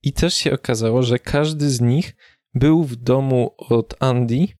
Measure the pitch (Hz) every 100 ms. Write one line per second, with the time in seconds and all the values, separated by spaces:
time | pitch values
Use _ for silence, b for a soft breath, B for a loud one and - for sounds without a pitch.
0 | 143 - 170 - 156 135 - 113 113 120
1 | 123 123 - 143 151 156 147 123 120 135
2 | - - b b _ 123 151 160 151 120
3 | 120 131 135 127 117 - - 117 110 -
4 | 131 123 120 123 190